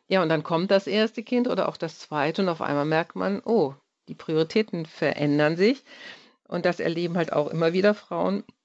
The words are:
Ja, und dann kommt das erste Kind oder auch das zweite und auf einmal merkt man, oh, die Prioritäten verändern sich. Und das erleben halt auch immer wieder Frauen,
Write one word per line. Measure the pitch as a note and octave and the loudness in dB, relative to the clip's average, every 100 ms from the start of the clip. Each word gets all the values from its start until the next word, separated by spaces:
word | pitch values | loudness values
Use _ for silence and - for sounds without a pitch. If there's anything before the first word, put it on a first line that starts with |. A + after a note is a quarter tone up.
| _ | _
Ja, | F#3+ | 0
und | E3 | 2
dann | D#3+ | 0
kommt | - E3 F#3+ | 0 -2 2
das | G3 - | 2 2
erste | G#3 A3 A#3 | 0 0 -2
Kind | A3+ B3 B3 | -2 0 0
oder | F3+ F3 | 0 -2
auch | D#3 | -4
das | E3 - | -8 -10
zweite | - D3+ D3+ E3 | -8 -2 0 0
und | F#3+ | -2
auf | D#3+ | -2
einmal | - C#3+ | -2 0
merkt | D3 D#3 E3+ F#3+ | 2 0 -2 -4
man, | F#3 G3+ - | -4 -4 0
oh, | A3+ C#3 C#3 _ _ - | 0 0 -2 _ _ -18
die | D#3 | -14
Prioritäten | - D#3 D#3+ A3 A3 F3 | -4 -2 0 0 -2 -6
verändern | D#3+ - D3+ - D3 C#3+ D3+ E3 | -10 -2 -2 0 2 4 2 4
sich. | G#3 C4+ - - - - - _ _ | 2 2 -6 -20 -20 -20 -20 _ _
Und | F3+ F3 | -2 -2
das | F3 | 0
erleben | E3 E3 F3 F3 | -2 -2 -2 -2
halt | D#3+ | 0
auch | D#3 D3 | 0 -2
immer | D#3+ E3 | 0 0
wieder | F#3 G3+ | 4 2
Frauen, | G#3 - E3+ F3+ G3 - _ | 2 -4 -4 -2 -2 -6 _